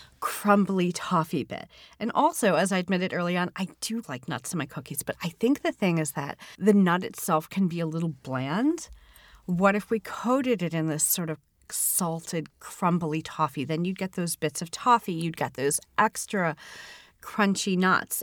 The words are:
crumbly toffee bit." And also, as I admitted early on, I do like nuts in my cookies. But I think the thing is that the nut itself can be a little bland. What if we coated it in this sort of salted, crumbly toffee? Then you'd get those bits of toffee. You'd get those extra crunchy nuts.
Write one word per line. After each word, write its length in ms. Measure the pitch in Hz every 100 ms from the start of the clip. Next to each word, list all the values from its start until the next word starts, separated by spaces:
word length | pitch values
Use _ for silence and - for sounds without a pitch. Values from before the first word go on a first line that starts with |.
| - _
crumbly 720 | - - 208 202 190 190 180
toffee 520 | 180 - 180 160 156
bit." 240 | - - - - - -
And 100 | 220
also, 400 | - 294 339 220
as 180 | 156 185
I 60 | 185
admitted 340 | 175 185 180
early 240 | 160 175 180
on, 140 | 180
I 140 | - 190 -
do 200 | - 226 -
like 200 | 131 -
nuts 240 | 127 -
in 40 | 180
my 80 | 131
cookies. 360 | - 131 139
But 140 | - 214
I 60 | 175
think 320 | - 233 285
the 100 | 349
thing 260 | - 190 165
is 140 | 156
that 260 | - 139 - - -
the 140 | 196
nut 300 | 202 185 175
itself 440 | 185 - - 160 -
can 180 | 196 190
be 120 | 170
a 60 | 165
little 280 | 160 170 143
bland. 640 | - 131 135 165 277 339 - - - - - - -
What 280 | 175 196
if 160 | 202 -
we 80 | 226
coated 640 | - - 226 262 254 226
it 120 | 175
in 120 | 165 160
this 160 | 151
sort 260 | - - 160
of 100 | 156 _ _ -
salted, 760 | - - - 175 165 - 170 151 _
crumbly 600 | - - 180 170 160 160
toffee? 440 | 156 - 156 -
Then 200 | 135 160
you'd 140 | 175 185
get 140 | 190
those 240 | 185 175 -
bits 260 | 156 151
of 80 | 170
toffee. 420 | - - 233 -
You'd 220 | 165 165 160
get 180 | 127
those 260 | 127 139 151 - -
extra 560 | 214 - - 208 170 156 - - - - - _
crunchy 540 | - - 202 190 - 180
nuts. 460 | 185 185 - -